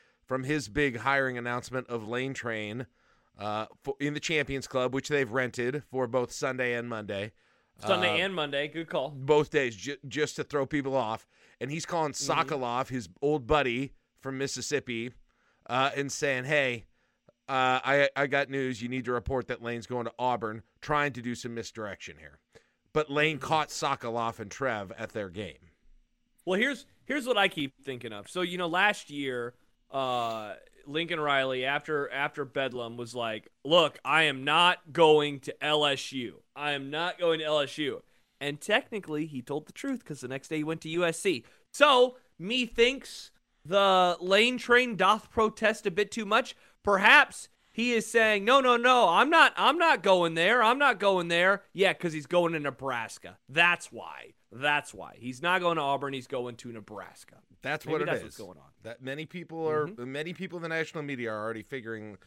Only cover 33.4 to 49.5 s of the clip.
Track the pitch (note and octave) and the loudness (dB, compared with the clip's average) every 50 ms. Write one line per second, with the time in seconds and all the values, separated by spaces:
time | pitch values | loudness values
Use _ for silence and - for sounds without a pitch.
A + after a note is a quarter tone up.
33.4 | - _ _ _ - C#3 E3 F3 D#3+ C#3 - - - C3 D3 D#3+ D#3+ D3+ C3+ C3 | -10 _ _ _ -4 0 2 4 4 2 0 -4 -4 0 2 4 4 2 2 -2
34.4 | C3+ D3 D3+ E3 F3 F3+ F3 - - D#3+ B2+ E3 E3 D#3 D3+ D3+ D3 D3 C#3+ C3+ | -2 0 4 4 4 4 2 0 -4 -2 4 6 8 8 8 6 4 0 -4 -8
35.4 | - C#3+ - - C#3 D3+ D3+ D3+ D3 C#3+ C#3 B2+ - - C#3 C3 A#2+ G2+ D#2+ - | -10 -12 -10 -6 -2 0 2 2 2 2 0 -2 -6 -8 -8 -8 -8 -8 -10 -14
36.4 | _ _ - C#3 D3 D3 C#3+ C#3 C3+ C3+ D3 D#3+ E3+ F3+ - - F3 E3+ D#3+ D#3+ | _ _ -12 -8 -6 -4 -4 -4 -6 -6 -6 -4 -4 -4 -4 0 0 2 2 2
37.4 | D#3 D3+ D#3 D3+ C#3+ C3+ - D#3 D3+ C3+ G#2+ - - _ _ _ _ _ _ - | 0 0 2 2 0 0 -4 -4 -4 -4 -6 -8 -10 _ _ _ _ _ _ -8
38.4 | C3+ C#3+ D3 C#3+ - - G#3 B3+ - - A#3 G3+ - D#3 D3+ D3+ D#3+ D#3+ D3 B2+ | -8 -6 -6 -6 -2 0 0 0 0 -2 -8 -10 -8 -6 -4 -4 -4 -6 -8 -10
39.4 | A#2+ - C#3 D3+ D3+ - - - - C#4 C4 - - - D3+ C3+ C3 A#2+ C3+ C3+ | -8 -6 -6 -6 -8 -10 -14 -10 -8 -6 -6 -8 -8 -12 -12 -10 -10 -8 -8 -10
40.4 | - - D#3+ D#3 D3+ D#3 D#3+ D#3 - D#3 D#3+ F3 F3+ E3 E3 - - G3+ D3+ A#2 | -8 -6 -6 -4 -4 -4 -6 -6 -8 -6 -2 0 0 0 0 0 0 -2 -2 -2
41.4 | - _ _ _ _ _ - - C#4+ D4+ C4+ B3+ B3 B3+ B3+ - _ _ _ - | -4 _ _ _ _ _ 2 6 6 8 8 8 6 4 2 -4 _ _ _ -10
42.4 | E3 G3 B3 B3+ B3 A3+ - A#3 A#3 B3 - - - - - - - - _ _ | -6 -4 -2 -2 -2 0 2 4 4 4 2 0 -8 -14 -16 -16 -16 -18 _ _
43.4 | _ _ _ _ - D3 F#3 G3 G3 G3 F#3+ F#3 F3+ F3 F3 - F3+ F3+ F#3+ G#3 | _ _ _ _ -4 0 4 4 6 6 6 6 6 4 2 0 0 2 4 6
44.4 | A3+ B3 B3+ A#3+ - - A#3+ A#3+ B3+ A#3+ A3 E3+ F#3 F#3+ G#3+ G#3+ - - - A#3 | 6 4 2 0 2 4 4 4 4 4 2 4 4 4 4 4 0 -4 0 2
45.4 | A3 A3 - - A3 G#3 A3 - - G3+ E3 G3 G#3+ G3+ - A#3+ G#3 G3 G#3+ A#3+ | 2 2 2 0 0 0 0 0 -2 -2 0 0 -2 -2 -4 -6 -2 0 2 2
46.4 | - - - _ _ _ _ _ - G3+ G3+ F#3+ G3+ A3 C4+ D4 C4 - - - | 0 0 -6 _ _ _ _ _ 0 2 4 6 8 8 10 8 8 6 0 -12
47.4 | - - _ _ _ _ _ - A#3 B3 A#3+ A3 A3 - - A#3 A3 A3 G#3+ G3+ | -18 -20 _ _ _ _ _ -2 0 2 2 2 2 2 4 4 6 6 4 2
48.4 | G3 A3+ C4 C#4 B3+ B3+ A#3+ A#3 A#3+ B3+ B3+ B3 A3 E3+ E3+ G3 A#3+ D4 E4+ E4 | 4 4 4 6 6 6 4 6 6 6 6 6 6 6 6 6 6 6 8 8
49.4 | C#4+ B3 | 8 6